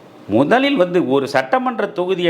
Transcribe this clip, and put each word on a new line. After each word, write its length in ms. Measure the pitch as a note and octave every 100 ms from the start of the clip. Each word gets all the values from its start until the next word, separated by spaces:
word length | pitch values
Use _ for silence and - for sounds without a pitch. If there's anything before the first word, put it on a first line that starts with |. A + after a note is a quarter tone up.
| - - - G#2+
முதலில் 440 | D3 A#3 C#4 C#4+
வந்து 180 | F3+ F3 B2+
ஒரு 120 | C3+ C3
சட்டமன்ற 580 | C3+ C3+ B3+ B3 A3 G3+ -
தொகுதி 240 | F3+ F3+ F3